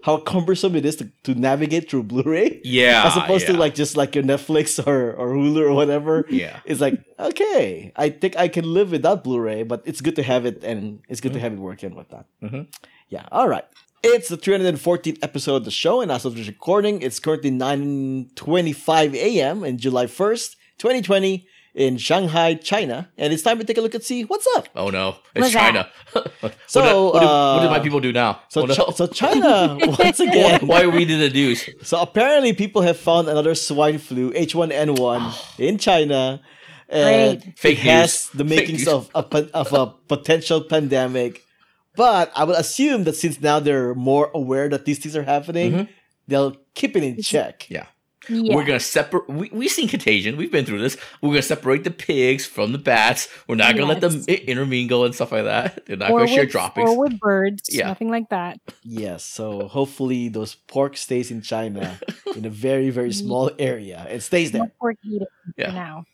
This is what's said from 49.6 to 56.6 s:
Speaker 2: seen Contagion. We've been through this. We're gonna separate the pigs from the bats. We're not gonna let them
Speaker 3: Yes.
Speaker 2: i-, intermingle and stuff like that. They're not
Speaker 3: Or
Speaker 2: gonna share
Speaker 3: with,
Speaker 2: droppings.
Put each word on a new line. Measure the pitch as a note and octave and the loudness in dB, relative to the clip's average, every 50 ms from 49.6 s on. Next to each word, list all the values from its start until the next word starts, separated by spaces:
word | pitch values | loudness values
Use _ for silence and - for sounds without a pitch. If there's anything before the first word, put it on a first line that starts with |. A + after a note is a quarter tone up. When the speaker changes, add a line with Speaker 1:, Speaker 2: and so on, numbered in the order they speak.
| B3 F#4 | -4 -4
Speaker 2:
seen | - - D#4 A3 | -2 -2 -2 -2
Contagion. | - A3 - - A2 G2+ F#2 G#2 A#2+ | -2 -2 0 0 0 0 0 -4 -6
We've | D3 E3+ E4+ | -6 -6 -2
been | - D#3 C3+ | -2 -2 -2
through | - G#2+ G2+ | -2 -4 -4
this. | G#2+ C3+ - - - - - - | -4 -4 -6 -6 -16 -20 -16 -6
We're | - D3 | -4 0
gonna | D3 D3 | 0 0
separate | C3+ - D#3+ - - B2+ C3+ D3 D3+ | 0 -2 -4 -4 0 0 0 0 0
the | F3+ | -6
pigs | E3+ - - - E3 C#3 B2+ B2+ C3+ C3+ - | -8 -10 -6 -4 0 0 2 2 2 0 -4
from | - - - G#2 G#2+ B2 | -12 -6 -6 -4 -4 -4
the | C#3+ | -4
bats. | C#3+ C#3 B2 A2+ G#2+ A2+ B2+ - - - - - - _ | 0 2 2 4 4 4 2 0 -4 -10 -12 -20 -8 _
We're | A#2+ | 0
not | A2 G#2 A#2+ A#2 | 2 4 4 4
gonna | A2+ C#3 C#3+ | 2 2 0
let | D#3 D#3+ | 0 0
them | F3 F3 E3 | 2 0 0
Speaker 3:
Yes. | D3 - - | 0 0 -2
Speaker 2:
i-, | F3 F#3+ - | -2 -2 -2
intermingle | - B2+ B2 C#3 C#3 B2+ B2 B2 A#2+ B2 A#2+ B2 | -4 -4 -4 -4 -2 -2 -4 -2 0 0 2 2
and | A#2+ A#2+ | 0 0
stuff | - C3 - | -2 -6 -4
like | - A2 G#2+ | -2 -2 -2
that. | G#2+ G#2 A2 B2 F3+ - - - | 0 -2 -2 -2 -2 -8 -10 -12
They're | - - | -12 -8
not | - G3+ G3 | -4 0 2
Speaker 3:
Or | A3+ A#3 | 4 4
Speaker 2:
gonna | A#3 A#3+ B3 | 4 4 4
share | C4+ C#4 | 2 2
Speaker 3:
with, | C4 | 2
Speaker 2:
droppings. | - - | 0 -2